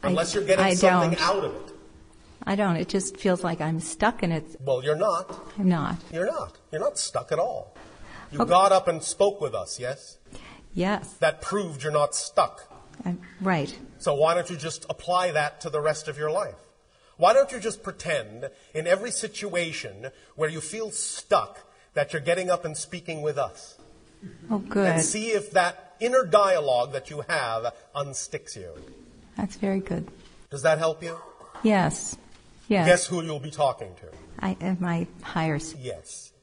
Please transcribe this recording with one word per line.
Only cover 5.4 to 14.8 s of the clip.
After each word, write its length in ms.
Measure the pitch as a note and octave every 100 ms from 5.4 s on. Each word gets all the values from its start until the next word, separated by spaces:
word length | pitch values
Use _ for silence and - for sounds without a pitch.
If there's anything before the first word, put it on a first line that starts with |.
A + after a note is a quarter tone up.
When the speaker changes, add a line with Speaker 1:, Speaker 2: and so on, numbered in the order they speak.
| - -
Speaker 1:
I'm 100 | F#3
not. 280 | F3 - E3+ -
Speaker 2:
You're 140 | E3 G3+
not. 300 | D#4+ - - _
You're 80 | D#3
not 180 | A3+ -
stuck 320 | - A#2+ A#2+
at 80 | D#3
all. 360 | A3 - - - - - - - -
You 80 | D3
Speaker 1:
Okay. 100 | C#3+
Speaker 2:
got 220 | F3 G3
up 160 | F#3+ F#3
and 120 | D#3+
spoke 380 | - - G3 G3+
with 140 | C#3+
us, 240 | G#2+ F2+ -
yes? 400 | B2 C#3 - - - - - - -
Speaker 1:
Yes. 400 | - F3+ G#3 - -
Speaker 2:
That 200 | - -
proved 420 | - G3+ F3+ C#3
you're 100 | D3+
not 220 | D3+ D3
stuck. 520 | - - - D#3 - - - - -
Speaker 1:
I'm, 160 | F3 F3 - -
right. 360 | F#3+ E3+ C#3 - - -
Speaker 2:
So 160 | -
why 200 | C#3+ D#3
don't 140 | F3 F3
you 60 | E3+
just 300 | D#3+ -